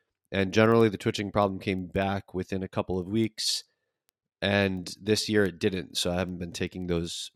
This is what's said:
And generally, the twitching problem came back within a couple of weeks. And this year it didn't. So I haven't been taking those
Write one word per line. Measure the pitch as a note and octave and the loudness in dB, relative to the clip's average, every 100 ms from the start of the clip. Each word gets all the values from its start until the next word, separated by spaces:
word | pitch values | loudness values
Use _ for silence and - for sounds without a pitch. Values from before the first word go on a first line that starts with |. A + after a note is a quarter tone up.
| _ _ - | _ _ -6
And | G2 F#2+ | -2 2
generally, | G2+ A2 A#2 A2+ | 6 6 8 6
the | F#2+ | 4
twitching | A2+ G#2+ G2+ | -4 -2 -2
problem | G#2 G2+ F#2+ | 0 0 0
came | G#2 F#2 F2+ | -4 -4 -2
back | F#2+ G2 G2+ - | -2 -2 -2 -6
within | F#2 F#2 F#2+ | -8 -6 -6
a | F#2 | -4
couple | - - F#2 | -4 -2 -4
of | F2+ | -2
weeks. | A2 A2 - - - - _ _ _ _ _ _ - | 0 0 -2 -4 -4 -8 _ _ _ _ _ _ -6
And | F#2+ G2+ G2 F#2 F2 - | 0 2 2 -2 -8 -8
this | G2 G#2 - | 0 0 2
year | G#2+ | 2
it | G2 E2+ | 2 2
didn't. | G#2+ F#2 - - | -2 -2 -6 -4
So | F2+ | -2
I | F2 | -2
haven't | F2+ F2 | -2 -6
been | F2 | -8
taking | - F2+ F#2 F2+ | -6 -6 -6 -4
those | E2+ E2+ - - | -2 -2 -8 -12